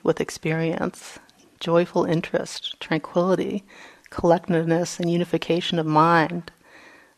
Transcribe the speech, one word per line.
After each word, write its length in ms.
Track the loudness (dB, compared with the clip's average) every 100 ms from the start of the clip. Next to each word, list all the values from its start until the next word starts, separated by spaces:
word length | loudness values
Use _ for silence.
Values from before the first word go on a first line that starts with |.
with 160 | -2 0
experience, 960 | -2 -6 -6 -4 -4 -4 -6 -8 -20 -20 -20 _ _ -10
joyful 460 | 2 2 2 0
interest, 720 | 0 0 0 -4 -4 -10 -12 -12
tranquility, 880 | -4 -4 -2 0 2 0 0 -6 -10 -20 -20 -20 -16
collectedness, 880 | -2 2 2 2 0 2 0 -2 -4
and 100 | -2
unification 720 | 0 0 -2 0 -2 0 -2
of 60 | 2
mind. 680 | 4 6 6 2 -2 -10 _ _ -20 -20 -20 _